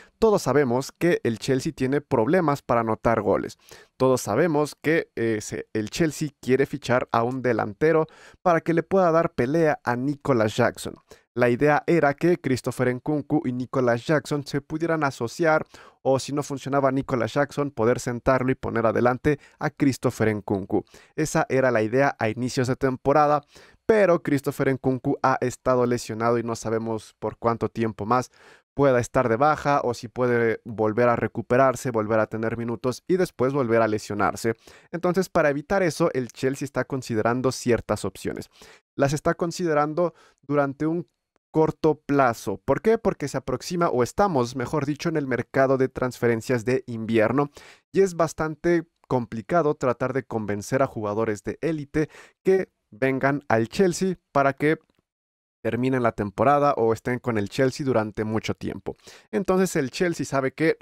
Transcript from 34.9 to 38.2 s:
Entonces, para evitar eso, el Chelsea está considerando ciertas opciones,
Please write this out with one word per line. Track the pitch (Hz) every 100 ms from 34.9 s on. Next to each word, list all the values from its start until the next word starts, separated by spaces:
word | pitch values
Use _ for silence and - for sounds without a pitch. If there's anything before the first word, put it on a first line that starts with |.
Entonces, | 175 180 180 180
para | 180 147
evitar | 143 - 196
eso, | 175 - 165
el | 131 120
Chelsea | - 131 139
está | 143 127
considerando | 123 135 - 107 113 123 127
ciertas | - 123 110 - 107
opciones, | 98 -